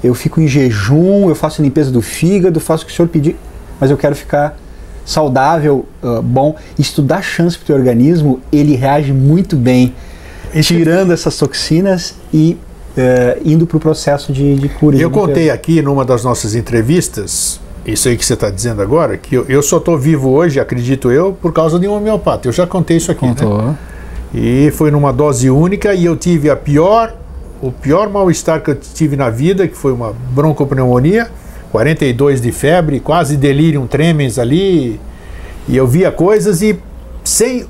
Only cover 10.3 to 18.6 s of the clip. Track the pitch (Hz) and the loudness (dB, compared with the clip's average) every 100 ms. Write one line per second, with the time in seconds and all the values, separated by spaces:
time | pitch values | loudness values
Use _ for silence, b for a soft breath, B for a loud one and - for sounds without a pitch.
10.3 | B B 160 156 170 160 170 190 165 - | B B 0 2 2 2 2 2 0 -2
11.3 | - 147 - - 156 196 185 - - - | -2 -2 -2 0 2 2 0 -4 -14 -2
12.3 | 156 160 - - - - - 127 127 123 | 2 2 0 -8 -18 -10 0 2 4 2
13.3 | - - 156 165 156 156 156 - 143 - | 0 2 2 2 0 0 -2 0 -2 -2
14.3 | 135 143 139 139 - 151 143 165 170 185 | -2 2 2 -2 0 2 4 2 0 2
15.3 | 143 160 127 - 160 139 139 131 123 123 | 2 2 0 0 2 2 0 2 0 0
16.3 | 120 110 113 104 117 113 175 - - 92 | -2 -2 -4 -2 0 2 0 0 -6 -8
17.3 | - - - - - - 107 - 117 - | -6 -6 -8 -14 -12 -8 -2 0 0 0
18.3 | 120 104 95 | -2 -2 -4